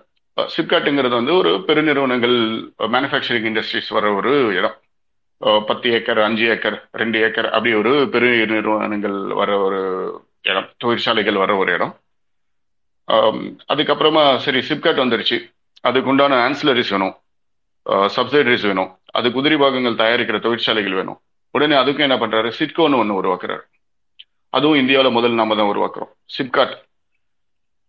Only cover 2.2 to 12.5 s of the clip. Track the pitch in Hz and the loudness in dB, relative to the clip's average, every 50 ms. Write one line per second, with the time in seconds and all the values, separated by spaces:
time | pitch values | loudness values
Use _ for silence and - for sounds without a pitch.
2.2 | 120 120 123 120 113 110 113 - - - _ - 107 107 117 127 139 135 143 135 | 2 2 2 2 2 0 -2 -6 -8 -10 _ -6 -4 0 0 0 -2 0 -2 -4
3.2 | - - 123 117 107 110 110 110 101 - - 107 - - 107 110 101 104 101 98 | -2 -2 -2 -2 -2 -2 -2 -2 -4 -4 -6 -6 -6 -2 -2 0 0 0 0 0
4.2 | 98 113 143 143 131 110 95 90 101 110 - - _ _ _ _ _ _ _ _ | 0 0 2 2 2 2 0 0 0 -2 -4 -6 _ _ _ _ _ _ _ _
5.2 | _ _ _ - - - 107 107 107 - 120 104 - 123 117 113 107 - 117 110 | _ _ _ -4 0 0 0 0 0 -2 -4 -2 -2 -2 -2 0 -2 -2 0 0
6.2 | 107 104 113 107 113 117 110 - - 110 104 - - _ - - 113 117 110 110 | 2 0 0 0 0 0 0 0 -2 -4 -4 -6 -12 _ -6 -6 -4 -2 0 0
7.2 | 110 110 107 113 110 - - 110 107 117 113 107 104 113 139 147 135 107 110 120 | 0 0 0 -2 -4 0 0 0 0 2 0 2 2 2 2 2 2 2 0 2
8.2 | 120 123 120 117 110 107 110 110 104 107 107 107 104 104 107 104 101 101 101 98 | 2 2 2 2 2 0 0 -2 0 0 -2 -2 -2 -4 -4 -4 -4 -4 -4 -4
9.2 | 98 98 101 98 101 98 101 101 98 95 98 95 95 95 92 92 92 90 87 85 | -6 -6 -4 -2 -2 0 0 0 0 0 -2 -2 -4 -4 -4 -6 -6 -8 -10 -12
10.2 | - _ _ _ - 101 95 95 92 - _ - - 120 117 107 - 127 113 113 | -16 _ _ _ -4 -4 -2 -4 -4 -8 _ -6 -2 -2 -2 0 0 0 0 0
11.2 | 101 104 104 98 95 95 104 98 92 92 87 85 107 156 - _ _ _ _ _ | 2 0 2 0 2 0 2 0 0 0 0 -2 -2 -4 -6 _ _ _ _ _
12.2 | _ _ _ _ _ _ | _ _ _ _ _ _